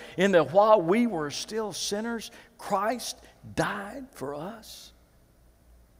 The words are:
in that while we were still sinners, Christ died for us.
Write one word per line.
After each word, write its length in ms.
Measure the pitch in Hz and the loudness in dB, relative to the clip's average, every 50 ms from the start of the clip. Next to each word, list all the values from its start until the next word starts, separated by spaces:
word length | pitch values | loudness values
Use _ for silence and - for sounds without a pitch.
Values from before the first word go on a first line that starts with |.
| - - - | -14 -8 -2
in 160 | - 185 202 | 2 2 6
that 220 | 190 170 151 131 156 | 6 6 4 6 6
while 280 | 196 208 220 220 202 | 6 6 8 6 6
we 240 | 165 165 196 233 240 | 6 4 4 4 2
were 260 | 233 202 160 151 143 | 2 0 -2 -4 -4
still 420 | - - - - 208 220 220 202 165 | -6 -8 -8 -6 -6 -6 -6 -6 -6
sinners, 580 | - - - 202 208 220 233 233 226 - - - - - - _ - | -6 -6 -4 -4 -4 -4 -4 -6 -8 -8 -12 -18 -20 -20 -20 _ -14
Christ 600 | - - 202 190 202 220 254 233 - - - - - - - _ - 110 101 | -6 -2 -2 0 0 0 -2 -4 -6 -10 -12 -12 -16 -20 -20 _ -20 -8 -4
died 500 | - 165 175 196 202 196 202 240 277 135 - - | -2 -2 -2 -2 -6 -8 -10 -12 -12 -14 -14 -14
for 220 | - 135 139 143 | -10 -10 -8 -8
us. 580 | 147 156 190 226 220 - - - - - - - _ _ _ _ _ _ _ _ _ _ _ _ _ _ _ - - _ _ _ | -8 -10 -10 -12 -14 -16 -20 -20 -20 -20 -20 -20 _ _ _ _ _ _ _ _ _ _ _ _ _ _ _ -20 -20 _ _ _